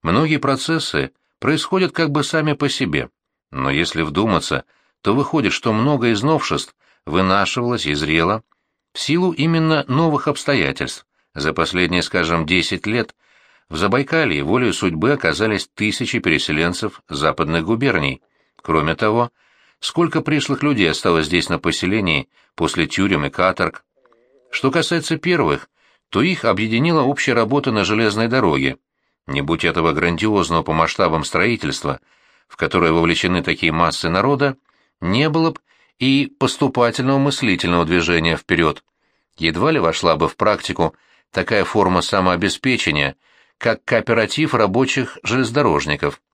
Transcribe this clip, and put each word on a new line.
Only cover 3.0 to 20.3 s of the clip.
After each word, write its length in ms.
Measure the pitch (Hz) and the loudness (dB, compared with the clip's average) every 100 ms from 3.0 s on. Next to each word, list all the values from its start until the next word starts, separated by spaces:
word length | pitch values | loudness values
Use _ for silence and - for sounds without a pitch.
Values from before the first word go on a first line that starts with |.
| 62 _ _ _ _ | -4 _ _ _ _
но 180 | 67 67 | -4 -2
если 340 | 71 85 82 | 0 -2 -2
вдуматься, 600 | 76 76 110 85 - 67 - _ _ _ | -2 0 2 0 0 -4 -6 _ _ _
то 120 | - | 0
выходит, 380 | 120 139 156 104 | 0 0 0 0
что 220 | - 120 | 0 -2
многое 380 | 110 135 143 123 | 0 0 2 0
из 120 | 104 | 0
новшеств 520 | 135 156 - 71 - _ _ _ | 0 0 0 -4 -6 _ _ _
вынашивалось 840 | - 82 95 98 95 - 120 120 76 | -2 0 2 2 0 -2 -2 -2 -2
и 60 | |
зрело 500 | 73 76 80 85 110 _ _ _ _ _ | -2 0 2 2 -2 _ _ _ _ _
в 60 | - | -10
силу 320 | - 165 185 | -2 0 0
именно 520 | 160 156 165 160 156 143 | 0 0 2 2 0 0
новых 400 | 131 165 147 - | 0 2 0 -2
обстоятельств. 800 | - - 131 71 67 67 - _ _ _ | -4 -2 0 0 -2 -8 -8 _ _ _
За 180 | 76 73 | -4 -2
последние, 520 | 80 80 90 87 87 | 0 -2 0 0 0
скажем, 420 | - 92 82 85 | 0 -2 0 0
десять 400 | 78 90 - 92 | 0 0 0 -4
лет 300 | 104 117 110 _ _ _ _ _ _ | -4 -4 -4 _ _ _ _ _ _
в 60 | |
Забайкалье 680 | 78 98 123 135 160 135 73 | -2 0 0 0 0 0 -2
волею 300 | 71 123 120 | 0 0 0
судьбы 400 | 85 95 80 110 | 0 -2 0 0
оказались 540 | 143 82 76 110 101 - | 0 -2 0 0 -2 -6
тысячи 460 | - 107 - 120 120 | -4 -4 -2 -4 -2
переселенцев 840 | 92 76 - 76 85 90 107 - _ | 0 0 0 0 0 -2 -8 -10 _
западных 560 | 71 78 - 82 82 | -2 -2 0 0 0
губерний. 560 | 82 113 135 92 69 65 _ _ _ - | 0 0 0 0 -2 -4 _ _ _ -16
Кроме 340 | - 78 78 | -2 0 0
того, 360 | 80 110 117 120 _ _ _ _ _ | 0 0 0 -2 _ _ _ _ _
сколько 420 | - 160 170 156 | -6 0 0 0
пришлых 400 | - | 0